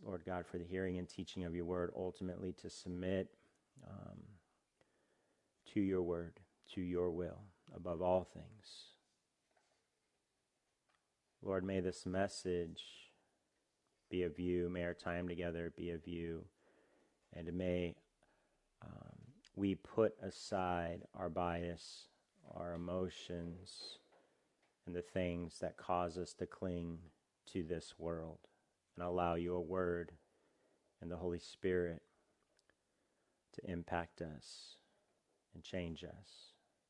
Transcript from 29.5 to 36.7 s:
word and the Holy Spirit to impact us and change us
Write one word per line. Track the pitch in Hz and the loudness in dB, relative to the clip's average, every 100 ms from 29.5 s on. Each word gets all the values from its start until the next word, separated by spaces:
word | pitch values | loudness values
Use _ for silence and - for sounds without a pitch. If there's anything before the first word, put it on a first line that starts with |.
| 90 | 2
word | 85 92 87 85 85 85 _ _ _ _ _ _ _ - | 2 2 2 2 -2 -10 _ _ _ _ _ _ _ -10
and | 85 | -6
the | 85 | -2
Holy | 90 87 | 0 -2
Spirit | - - 95 90 87 82 - _ _ _ _ _ _ _ _ _ _ _ _ _ _ | -4 0 4 6 4 0 -10 _ _ _ _ _ _ _ _ _ _ _ _ _ _
to | - - | -8 -2
impact | 87 85 87 85 - | -2 0 0 0 -4
us | 82 69 - - - - _ _ _ _ _ _ _ | -8 -8 -14 -16 -16 -20 _ _ _ _ _ _ _
and | 87 | -16
change | - 92 85 80 | -4 -2 -2 -4
us | 85 95 - - - - _ | -10 -14 -18 -20 -20 -20 _